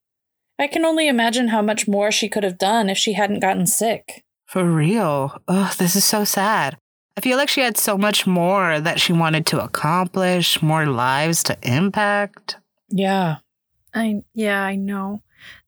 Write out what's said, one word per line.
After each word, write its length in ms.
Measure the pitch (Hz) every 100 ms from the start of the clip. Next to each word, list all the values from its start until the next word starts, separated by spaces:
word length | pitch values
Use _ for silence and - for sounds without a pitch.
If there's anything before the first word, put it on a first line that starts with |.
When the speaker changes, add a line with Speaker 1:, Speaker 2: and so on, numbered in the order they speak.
| _ _ _ _ _ -
Speaker 1:
I 80 | 285
can 160 | 330
only 220 | 330 320 302
imagine 420 | 240 233 226 240
how 140 | 220
much 240 | 208 214 -
more 240 | 202 208
she 180 | 208 208
could 160 | 220
have 140 | 202 180
done 300 | 190 233 196
if 80 | 196
she 160 | -
hadn't 280 | 196 202 202
gotten 260 | 190 190 170
sick. 580 | - 226 208 - - _ _ _
Speaker 2:
For 180 | 190
real. 760 | 175 160 151 226 175 143 139 - -
Ugh, 260 | 185 185 -
this 180 | 180 196
is 80 |
so 200 | - 214
sad. 540 | 208 - 196 202 139 151 _ _ _ -
I 40 |
feel 160 | 254 254
like 120 | 285
she 120 | -
had 160 | 247 214
so 220 | - 196
much 280 | 208 202 190
more 540 | 180 170 196 175 151
that 200 | 160 -
she 120 | -
wanted 320 | 170 160 160 156
to 160 | 147
accomplish, 1000 | - - 151 180 180 190 185 180 165 -
more 240 | 156 160 151
lives 560 | 120 127 135 160 165
to 120 | - -
impact. 920 | 135 127 196 214 208 202 202 - - - _ _ _
Speaker 1:
Yeah. 480 | 185 190 196 175 151 _ _ _ _ _
Speaker 3:
I, 280 | 220 220 208 -
yeah, 280 | 220 214 196
I 140 | 196 196
know. 460 | 196 202 196 214 - _ - -